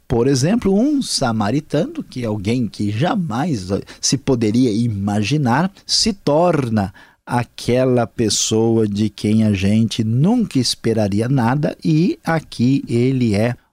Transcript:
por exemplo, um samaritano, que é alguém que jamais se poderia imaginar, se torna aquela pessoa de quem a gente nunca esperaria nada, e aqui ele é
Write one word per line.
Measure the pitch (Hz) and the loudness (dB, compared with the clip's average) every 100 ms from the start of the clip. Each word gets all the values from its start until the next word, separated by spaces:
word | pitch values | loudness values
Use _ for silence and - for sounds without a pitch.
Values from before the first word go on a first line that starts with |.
| - | -4
por | 117 127 | 0 2
exemplo, | 135 156 233 196 196 | 2 0 0 0 2
um | 269 285 | 2 0
samaritano, | - - 123 110 101 135 - 143 175 339 | -2 -2 -2 0 -2 -2 -2 -2 -4 -6
que | - 127 | -10 -8
é | 117 | -6
alguém | 104 92 127 107 | -4 -2 -2 -2
que | - 104 | -4 -4
jamais | 107 175 214 160 113 180 120 90 98 - - | -2 -2 -2 -2 -4 -2 -4 -4 -6 -6 -8
se | - 135 | -2 -2
poderia | - 123 110 117 131 | 0 0 2 2 2
imaginar, | 104 120 98 101 104 101 151 127 127 190 - - | 2 -2 -2 -2 -2 0 0 0 0 0 -4 -6
se | - 226 | -2 -2
torna | 202 - 147 180 151 123 107 98 - - _ - | -2 0 2 2 2 0 0 -2 -6 -20 _ -6
aquela | 123 117 - - 120 131 123 117 | -4 -4 -6 -2 2 2 2 0
pessoa | - 107 - - 110 113 113 110 | -2 -2 0 0 2 2 2 2
de | 101 107 | 0 -2
quem | - 104 110 | -2 0 2
a | 110 | 2
gente | 98 98 110 113 - | 2 2 2 2 0
nunca | 110 120 170 247 208 135 | -2 2 2 2 0 -2
esperaria | 123 - 113 110 104 101 117 | -2 -2 -2 0 0 0 0
nada, | 139 113 143 151 - | 0 2 0 -2 -4
e | - 156 196 339 | 0 2 2 -2
aqui | - 160 - - 123 139 - | -4 -4 -4 -2 0 0 0
ele | 117 123 131 120 | 0 0 0 0
é | 101 117 120 _ | 2 0 -4 _